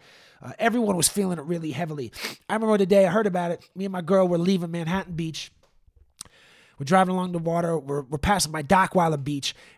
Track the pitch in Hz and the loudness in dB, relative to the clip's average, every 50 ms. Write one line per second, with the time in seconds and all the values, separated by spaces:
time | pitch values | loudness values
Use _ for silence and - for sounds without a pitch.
0 | _ - - - - - _ - - - - - 214 226 208 247 226 208 190 170 | _ -20 -20 -20 -20 -20 _ -20 -18 -16 -8 -2 -2 0 0 0 0 0 0 0
1 | 151 - - 202 196 185 180 160 139 160 175 170 165 156 131 143 180 156 151 143 | 0 -2 0 0 -2 -2 -2 -4 -4 -6 -6 -6 -6 -8 -6 -6 -6 -8 -6 -8
2 | 127 110 - - - - - - _ - 196 220 226 220 214 202 196 170 202 196 | -10 -10 -10 -12 -12 -12 -12 -12 _ -6 -4 -2 0 2 2 4 4 4 6 6
3 | 190 175 170 220 214 202 180 180 175 170 170 156 - - - 180 196 196 190 180 | 6 4 4 2 0 0 0 -2 -2 -4 -4 -6 -10 -14 -12 -8 -8 -6 -6 -6
4 | 170 151 196 190 185 180 175 170 170 185 196 180 175 170 170 170 165 160 185 196 | -2 2 4 4 4 4 2 2 2 2 2 2 0 -4 -6 -4 -4 -2 -2 -2
5 | 185 185 175 156 165 160 151 - - - _ _ _ _ _ _ _ _ _ _ | -4 -4 -6 -6 -6 -6 -6 -10 -12 -14 _ _ _ _ _ _ _ _ _ _
6 | _ _ _ - - - _ _ _ _ _ _ _ _ _ - 143 135 185 190 | _ _ _ -20 -20 -20 _ _ _ _ _ _ _ _ _ -8 -2 2 4 4
7 | 190 180 185 185 180 180 175 170 160 165 165 170 170 170 165 156 135 135 143 147 | 4 4 2 -2 -2 -2 -4 -4 -2 0 0 0 0 0 0 -2 -2 -4 -6 -6
8 | 139 120 151 147 - 196 208 180 156 156 156 156 147 131 190 185 190 - - 185 | -6 -6 -6 -2 2 2 2 2 0 -2 -4 -4 0 4 4 4 4 4 2 2
9 | 170 165 156 143 131 143 147 139 - - - - - - - | 2 2 0 -2 -4 -4 -6 -4 -6 -8 -8 -10 -16 -20 -18